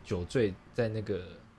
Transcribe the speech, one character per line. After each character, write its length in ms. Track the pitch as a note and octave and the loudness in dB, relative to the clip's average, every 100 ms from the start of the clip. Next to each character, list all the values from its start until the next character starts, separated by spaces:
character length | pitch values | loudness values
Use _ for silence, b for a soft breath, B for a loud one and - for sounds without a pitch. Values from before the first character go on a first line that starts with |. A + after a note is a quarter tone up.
酒 200 | - F#2+ E2+ | -2 -2 0
醉 280 | C3+ G#2+ F2+ - - | 4 4 2 -8 0
在 140 | A#2 | 0
那 120 | A2 | 0
个 200 | G2+ F#2+ F2+ F2 - | -2 -2 -4 -14 -18